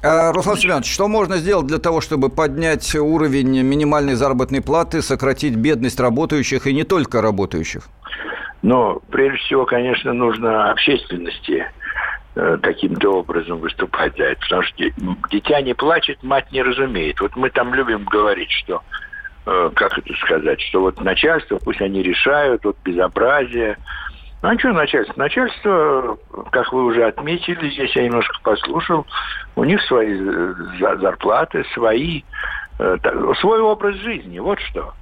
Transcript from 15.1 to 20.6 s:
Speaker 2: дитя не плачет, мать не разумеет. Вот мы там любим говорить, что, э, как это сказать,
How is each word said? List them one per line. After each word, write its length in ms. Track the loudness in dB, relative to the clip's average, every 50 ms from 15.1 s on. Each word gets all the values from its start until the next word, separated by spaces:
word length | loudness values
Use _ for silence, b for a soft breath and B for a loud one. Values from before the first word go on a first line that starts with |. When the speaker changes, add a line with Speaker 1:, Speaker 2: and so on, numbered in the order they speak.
| -4 -4 -6 -4
Speaker 2:
дитя 300 | -4 -2 0 2 2 2 2
не 120 | 0 -2
плачет, 480 | 0 2 2 2 2 2 -2 -4 _ -4
мать 280 | 0 0 0 0 -2 -2
не 100 | -2 0
разумеет. 580 | 0 0 0 -2 -2 0 -2 -2 -2 -2 -2
Вот 140 | -4 -4 -2
мы 140 | -2 -2 0
там 240 | 2 0 0 0 0
любим 300 | -2 0 0 -2 -2 -2
говорить, 460 | 0 0 2 2 2 2 0 -2 -4
что, 320 | -4 -4 -4 -4 -6 -6 -6 B B B B B B B B B B B -6
э, 240 | 0 2 2 2 2 2
как 240 | 2 0 0 0 -4
это 160 | -6 -6 -8
сказать, 460 | -4 -2 0 0 0 2 0 -2 -2